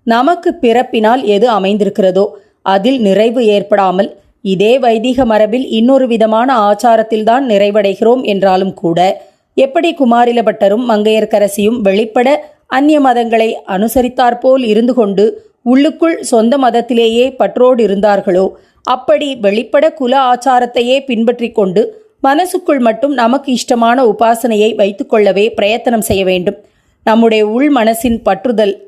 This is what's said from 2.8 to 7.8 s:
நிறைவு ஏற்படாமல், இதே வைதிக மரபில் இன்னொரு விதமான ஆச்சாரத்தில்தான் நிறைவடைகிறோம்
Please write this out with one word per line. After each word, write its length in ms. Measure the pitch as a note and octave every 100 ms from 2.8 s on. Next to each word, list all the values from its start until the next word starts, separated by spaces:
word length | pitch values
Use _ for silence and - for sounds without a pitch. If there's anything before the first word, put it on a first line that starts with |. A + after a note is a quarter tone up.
| A3 C4+
நிறைவு 460 | G3+ F#3+ A#3 A#3+ A3
ஏற்படாமல், 680 | G3+ G3 G3+ F#3+ F#3 A3 - _ _
இதே 360 | G3 F#3 G#3 C4
வைதிக 460 | A#3+ A3+ B3 B3+
மரபில் 440 | A#3+ G#3+ G#3+ B3 C4+
இன்னொரு 380 | A3+ A#3 C4+ B3+
விதமான 520 | A3+ A3 A3 B3+ B3
ஆச்சாரத்தில்தான் 880 | G3+ G#3 A#3+ A3+ A3 A3 G#3+ A#3+ C4+
நிறைவடைகிறோம் 760 | G3+ G3+ G#3